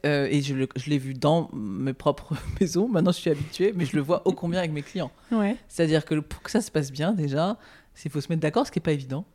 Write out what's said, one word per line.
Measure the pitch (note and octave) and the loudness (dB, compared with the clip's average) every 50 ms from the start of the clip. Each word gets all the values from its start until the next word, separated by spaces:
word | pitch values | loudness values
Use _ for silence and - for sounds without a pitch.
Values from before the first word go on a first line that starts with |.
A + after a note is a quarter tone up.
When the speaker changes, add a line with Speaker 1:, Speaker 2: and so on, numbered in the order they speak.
| - | 0
Speaker 1:
euh, | D3 D3 C#3+ C#3 - | 2 2 2 2 2
et | D3 C#3+ | 2 2
je | C#3 C#3+ C3+ | 0 0 0
le, | C3 C3 - - | -2 -2 -2 -4
je | C3 B2 D3 | -6 -2 0
l'ai | D3 C#3 | 0 0
vu | B2+ C3+ C3+ | 0 -2 -6
dans | B2+ D3+ D3 D#3+ E3+ D#3 - - | 0 2 4 4 4 2 -2 -6
mes | F#2 G#2+ G2 G2 F#2 C3 C3+ C3 | -8 -8 -6 -6 -4 -4 -4 -4
propres | - - E3+ - - - - D#3 - - | -2 0 0 0 0 -2 -8 -6 -6 -6
<laughs> | - - - | -4 0 0
maisons, | G3 D#3 D#3+ F3 G#3 | 0 2 2 2 2
maintenant | B3+ A3 E3 F3 F3+ | 2 4 4 4 4
je | F3 - | 2 2
suis | - E3+ | 2 0
habituée, | D3+ C#3+ C#3+ D#3 - - F3+ G#3 G#3 | 0 0 0 -6 -2 0 2 2 2
mais | F3 E3 | 2 -2
je | C3+ - | 0 0
le | D3+ C#3 | 0 0
vois | D3+ F3 - - | 2 0 0 2
ô | F#3+ | 0
combien | F#3 - F3+ E3+ E3+ F#3 | 0 0 -2 -2 -2 0
avec | F3+ D#3+ | -2 -2
mes | D3+ D3 C#3 | -4 -6 -6
clients. | - - F#3 D3+ B2+ - _ - - A#3 | -6 -6 -6 -6 -6 -8 _ -6 -2 0
Speaker 2:
Ouais. | A3 G#3 G3+ A#3+ - - | 2 2 2 0 -2 -6
Speaker 1:
C'est-à-dire | - - - E3 D#3 D#3 D#3 - | -8 -2 0 2 4 4 2 2
que | - D#3 | 2 -2
le, | D3+ C#3+ | -2 -2
pour | - - - - | -4 -10 -14 -6
que | - - | -2 0
ça | G#3+ | 0
se | G#3 - | 0 0
passe | - D3+ C#3 C3+ C3 | -2 -2 -2 -2 -2
bien, | C#3+ D#3 F#3 | -2 0 0
déjà, | A3 F#3 D3+ C#3+ C3+ D3 E3+ G3 A#3 - - - - - - _ - | 0 0 0 0 0 0 0 0 -2 -4 -8 -20 -20 -20 -20 _ -16
c'est, | - - D3+ | -10 -8 -6
faut | - D3 | -4 -4
se | - - | -4 -2
mettre | E3+ D#3+ | -2 0
d'accord, | D#3 D3+ - A#3+ C4+ - | 0 2 2 2 0 0
ce | |
qui | - F3 | -2 -2
est | - | 0
pas | E3+ D3+ | 0 0
évident. | C#3+ C3 B2+ C3+ D3+ G3+ _ _ | 0 -2 -4 -6 -8 -8 _ _